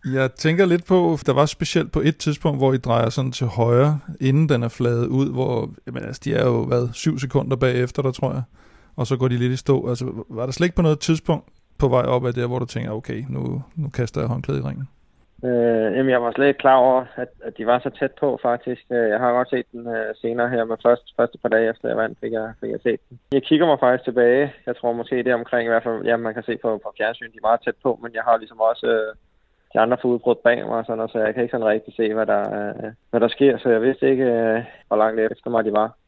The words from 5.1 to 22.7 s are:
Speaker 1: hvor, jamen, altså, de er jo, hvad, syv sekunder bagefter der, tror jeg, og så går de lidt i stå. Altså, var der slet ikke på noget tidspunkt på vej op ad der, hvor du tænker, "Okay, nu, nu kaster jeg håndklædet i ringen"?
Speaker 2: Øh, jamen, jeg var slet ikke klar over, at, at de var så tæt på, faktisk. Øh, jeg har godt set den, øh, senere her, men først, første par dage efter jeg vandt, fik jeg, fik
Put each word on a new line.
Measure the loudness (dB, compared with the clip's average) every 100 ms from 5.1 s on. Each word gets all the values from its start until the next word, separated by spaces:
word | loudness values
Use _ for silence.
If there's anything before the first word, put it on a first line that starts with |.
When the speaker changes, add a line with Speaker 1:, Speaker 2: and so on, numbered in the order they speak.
| 0 0
Speaker 1:
hvor, | 0 -2 -2 -4 -10 -14
jamen, | -12
altså, | -10 -10
de | -4
er | 0 2
jo, | 0 0
hvad, | -2 -2
syv | -4 -4 -2
sekunder | -2 -2 -2 0
bagefter | 0 0 -2 -2
der, | -4
tror | -2 -4
jeg, | -4 -8 _ -20 _ _ -8
og | -4
så | 0
går | 0
de | 0
lidt | 0
i | -2
stå. | 0 0 0
Altså, | -4 -6 -8 -12
var | -6 -6
der |
slet | 0 0
ikke | 2
på |
noget | 2 2
tidspunkt | 0 -2 0 -4 -4 _ _ _
på | 2
vej | 2 2
op | 0 0
ad |
der, | -2 -4
hvor | -4
du | -4
tænker, | -6 -6
"Okay, | -8 -8 -10 -8
nu, | -6 -6 -6 -8 -8
nu | -8
kaster | -4 -6 -4
jeg | -4
håndklædet | -4 -4 -4
i | -6
ringen"? | -8 -12 _ _ _ _ _
Speaker 2:
Øh, | -2 0 2 2 0 0
jamen, | 2
jeg | 2
var | 0
slet | 0 0
ikke | 4 4
klar | 6
over, | 6 2 -2 -10
at, | -12 _
at | -14 -8
de | 0
var | 0
så | 0 -4
tæt | -6 -2
på, | -2 -2
faktisk. | -2 -4 -4 -10 _
Øh, | 0 2
jeg | 2
har | 2
godt | 2 0
set | -2 -4
den, | -12 -8
øh, | -6 -6 -6
senere | -6 -2 0
her, | 0 -2
men | 0
først, | 2 2 0 -2
første | -2 -2
par | 0
dage | 2 2
efter | -2 -4
jeg | -2
vandt, | -2 -4
fik | -8
jeg, | -6 -8 -10
fik | -8